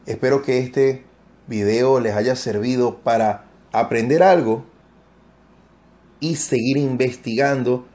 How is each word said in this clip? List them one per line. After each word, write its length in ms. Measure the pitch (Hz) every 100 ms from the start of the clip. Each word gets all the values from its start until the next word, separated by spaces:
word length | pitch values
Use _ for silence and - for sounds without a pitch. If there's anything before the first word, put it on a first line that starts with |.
Espero 380 | - 110 131 135
que 160 | 135 127
este 460 | 127 139 135 131 - _ _ _ -
video 540 | 110 101 113 127 131
les 140 | 113
haya 220 | 104 117 127
servido 640 | 123 104 120 127 120 -
para 480 | 123 113 110 101 - - -
aprender 500 | 110 117 120 113 156
algo 420 | 185 180 113 117 - _ _ _ _ _ _ _ _ _ _ _ _ _ _ _
y 160 | 156 156
seguir 400 | - 131 117 139
investigando 1080 | 139 123 127 123 - 113 139 139 123 123 -